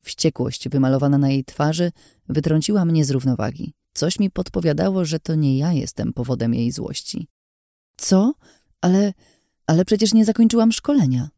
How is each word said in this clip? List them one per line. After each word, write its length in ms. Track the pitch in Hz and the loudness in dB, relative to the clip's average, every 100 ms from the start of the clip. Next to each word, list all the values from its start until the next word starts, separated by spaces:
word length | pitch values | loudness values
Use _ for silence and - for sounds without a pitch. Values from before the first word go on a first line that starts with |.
Wściekłość 680 | - - 165 - 123 120 - | -12 -2 -2 -2 -6 -6 -6
wymalowana 500 | 139 131 135 143 143 | -2 0 2 2 2
na 120 | 139 | 0
jej 140 | 135 | -2
twarzy 480 | 131 - 147 160 175 - - _ _ | -4 -4 -2 0 -4 -6 -20 _ _
wytrąciła 560 | 156 156 156 156 208 | -4 0 0 0 0
mnie 200 | 170 165 | 2 2
z 60 | 147 | 2
równowagi. 640 | 139 131 123 107 131 170 - _ | 0 -2 -2 -4 -6 -12 -14 _
Coś 260 | - 151 - | -4 -4 0
mi 120 | 196 | -2
podpowiadało, 760 | - 185 - 170 147 185 190 | -2 -6 -4 -2 0 0 0
że 160 | 170 160 | -2 -4
to 140 | - | -4
nie 240 | 160 147 131 | 0 0 0
ja 140 | 151 | 0
jestem 400 | 165 - - - | -2 -4 -6 -6
powodem 420 | - 123 127 117 | -6 -4 -2 -2
jej 180 | 120 120 | -2 -2
złości. 560 | 127 - - - - 170 _ _ _ _ _ _ _ | -4 -8 -10 -10 -10 -12 _ _ _ _ _ _ _
Co? 380 | - 190 214 302 _ _ _ _ | 2 4 4 0 _ _ _ _
Ale, 320 | 175 185 202 190 _ _ _ _ - | 0 2 2 -4 _ _ _ _ 0
ale 180 | 160 | 2
przecież 300 | 185 214 214 | 2 2 4
nie 100 | 226 | 4
zakończyłam 480 | 214 220 233 233 226 | 4 4 4 4 2
szkolenia 560 | 226 - 285 156 127 139 | 0 0 2 2 2 -2